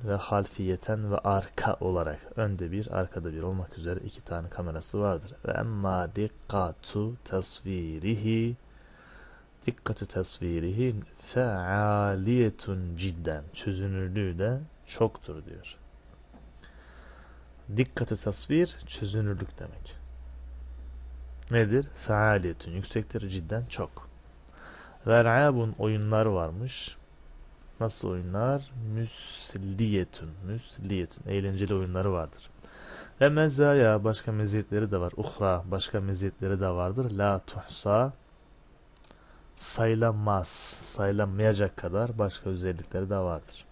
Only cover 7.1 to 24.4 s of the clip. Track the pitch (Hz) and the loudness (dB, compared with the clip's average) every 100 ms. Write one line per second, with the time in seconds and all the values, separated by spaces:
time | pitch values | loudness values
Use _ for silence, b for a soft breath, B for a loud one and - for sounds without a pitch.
7.1 | 120 - 95 90 - 95 92 80 78 95 | -6 -4 -2 -2 -6 -4 -4 -4 -4 -2
8.1 | 110 110 113 117 120 - B B B B | 0 2 2 0 -4 -12 B B B B
9.1 | B B B B - - - - 107 101 | B B B B -10 -6 -4 -4 -6 -4
10.1 | 95 90 - 90 85 85 104 127 107 - | -2 -2 -2 -2 0 0 2 0 0 -6
11.1 | - - 123 127 95 90 101 104 104 101 | -14 -4 0 2 0 0 2 4 4 4
12.1 | 95 98 123 113 - - 95 90 82 95 | 2 4 4 4 2 -4 -4 -4 -2 -4
13.1 | 85 82 78 76 - 104 95 98 95 92 | -2 -4 -4 -6 -8 -4 -2 -2 -2 -2
14.1 | 101 95 85 104 131 156 - - - 113 | 0 -2 0 0 0 -4 -14 -4 2 2
15.1 | - - 78 - 85 - - - - - | 0 -12 -12 -12 -14 -16 -18 -20 -20 -20
16.1 | - - - - - B B B B B | -20 -20 -20 -20 -20 B B B B B
17.1 | B B B B - - 104 127 - 120 | B B B B -16 -2 2 2 0 -2
18.1 | 104 107 - - 151 175 - - - 104 | -2 -2 -2 2 4 2 0 -10 -6 -2
19.1 | 107 104 92 95 - - - - - - | 0 0 -2 -6 -10 -12 -12 -14 -14 -14
20.1 | - - - - - - - - - - | -14 -14 -14 -12 -12 -12 -12 -12 -12 -12
21.1 | - - - - 117 104 123 143 - - | -12 -12 -10 2 4 4 4 0 -4 0
22.1 | 107 107 101 90 80 85 90 98 113 - | 4 6 4 2 -4 -6 -6 -4 -4 -4
23.1 | 110 101 95 80 107 123 - 87 - - | -6 -4 -6 -4 -4 -4 -6 -8 -10 -18
24.1 | - - - | -20 -20 -20